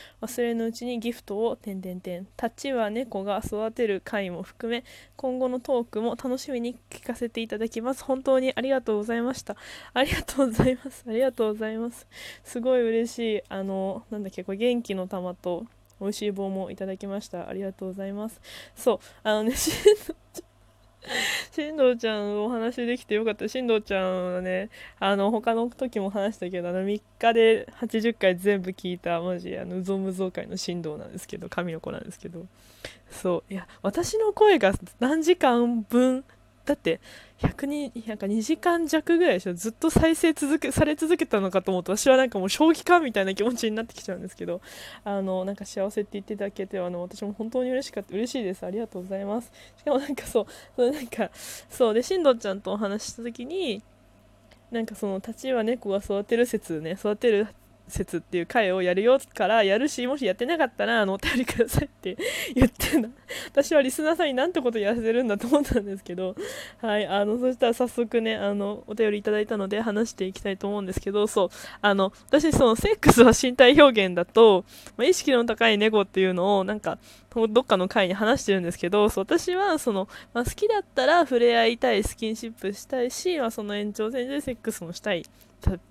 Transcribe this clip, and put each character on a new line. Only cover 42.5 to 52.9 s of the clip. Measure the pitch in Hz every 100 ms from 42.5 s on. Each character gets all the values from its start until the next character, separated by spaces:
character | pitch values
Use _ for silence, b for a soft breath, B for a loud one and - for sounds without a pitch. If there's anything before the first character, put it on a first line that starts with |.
| - 320
気 | 330
か | - 349
み | 294
た | 214
い |
な | 190
気 | 190
持 | 220
ち | 240 226
に | 214
な |
っ | 226
て |
き | -
ち | -
ゃ | 180
う |
ん |
で | 185
す | -
け | 175
ど、 | 175 B B B B
あ | 208 202
の、 | 190 185
な | 190
ん | 202
か |
幸 | 202 - 196
せ | 214
っ |
て | 208
言 | 208
っ |
て | 196
い | 208
た | 202
だ |
け | - 190
て、 | 196
あ | 180
の、 | 175
私 | 180 -
も | 208
本 | 208 226
当 | 254
に | 254
嬉 | 254 277
し |
か | -
っ |
た、 | 196
嬉 | 190 240
し | 262
い |
で | 202
す。 | 190 180
あ |
り | 202
が | 226
と | 185
う |
ご | 185
ざ | 196
い |
ま | 196 220
す。 | 233 B B B
し |
か | -
も | 254
な | 277
ん | 269
か | -
そ | 226
う、 | 214 B B -
そ | 240
う、 |
な | 294
ん | 247
か、 | - 202 B B B B
そ | - 233
う、 |
で、 | 214
進 | 254 381
藤 | 294 240
ち | 208
ゃ |
ん | 196
と | 185
お | 208
話 | 208